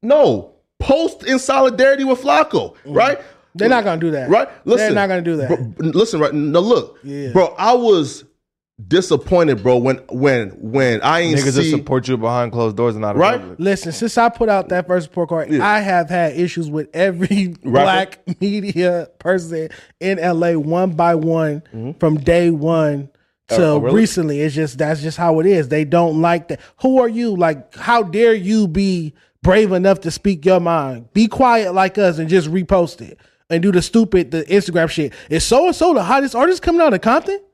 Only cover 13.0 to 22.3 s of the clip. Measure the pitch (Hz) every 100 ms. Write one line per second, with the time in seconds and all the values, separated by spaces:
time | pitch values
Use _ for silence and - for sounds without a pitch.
13 | 107 104 185 247 90 90 180 196 170 160
14 | 226 - 233 240 226 202 185 180 170 180
15 | 151 - 170 165 151 147 196 214 196 180
16 | 160 180 165 139 175 170 160 151 151 160
17 | 190 175 185 202 185 170 - 127 143 185
18 | 190 - - 175 196 208 196 170 180 175
19 | 156 _ - 185 165 165 160 - - _
20 | 185 190 170 165 170 165 147 170 190 160
21 | 170 170 160 165 160 147 - 113 117 160
22 | 165 151 135